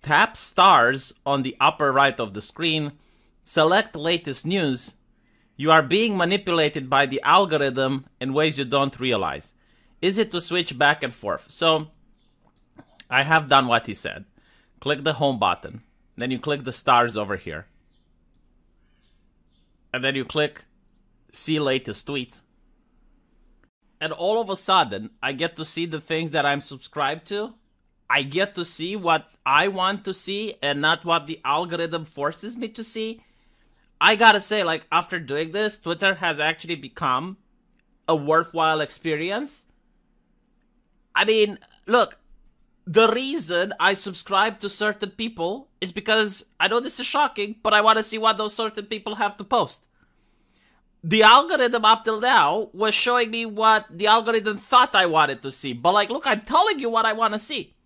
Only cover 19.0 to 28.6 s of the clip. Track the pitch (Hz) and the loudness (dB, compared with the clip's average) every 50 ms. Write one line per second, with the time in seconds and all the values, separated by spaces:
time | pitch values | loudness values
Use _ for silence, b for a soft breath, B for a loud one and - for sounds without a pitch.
19 | _ _ _ _ _ _ _ _ _ _ _ _ _ _ _ _ _ _ - 127 | _ _ _ _ _ _ _ _ _ _ _ _ _ _ _ _ _ _ -10 -4
20 | 127 135 139 135 123 - - 156 151 147 147 - - _ _ _ _ _ _ _ | -4 -2 -2 -2 -6 -4 -2 -2 -2 -2 -4 -12 -20 _ _ _ _ _ _ _
21 | _ _ _ _ _ _ _ - - - 160 156 147 139 131 131 - - 104 - | _ _ _ _ _ _ _ -10 -4 -2 -2 0 0 0 0 -2 -2 -6 -12 -10
22 | - - 147 139 123 - - - _ _ _ _ _ _ _ _ _ _ _ _ | -10 -8 -8 -8 -8 -10 -16 -20 _ _ _ _ _ _ _ _ _ _ _ _
23 | _ _ _ _ _ _ _ _ _ _ _ _ _ _ _ _ _ _ _ _ | _ _ _ _ _ _ _ _ _ _ _ _ _ _ _ _ _ _ _ _
24 | 156 156 156 - 170 190 220 226 226 190 190 180 - - 190 185 156 117 101 98 | -8 -8 -6 -4 -2 -2 0 0 -2 -4 -6 -8 -2 2 4 4 4 2 -2 -10
25 | 110 110 _ _ - 131 139 127 160 165 165 - 160 151 - 165 165 170 156 151 | -10 -14 _ _ -6 -6 -4 -4 -6 -6 -6 -8 -10 -10 -6 -6 -6 -6 -6 -10
26 | - - 160 160 165 160 143 160 143 143 143 143 - - 143 127 - - _ 151 | -6 -6 -4 -4 -4 -2 -2 0 0 0 0 -2 -4 -12 -16 -18 -20 -14 _ -4
27 | 143 135 151 165 _ - 202 202 214 - 220 _ _ _ _ _ _ _ _ _ | -4 -4 -4 -6 _ -10 -8 -8 -8 -8 -12 _ _ _ _ _ _ _ _ _
28 | _ _ 127 143 139 139 139 175 196 202 - 180 | _ _ 0 0 0 -2 -2 -2 -2 -2 -4 -10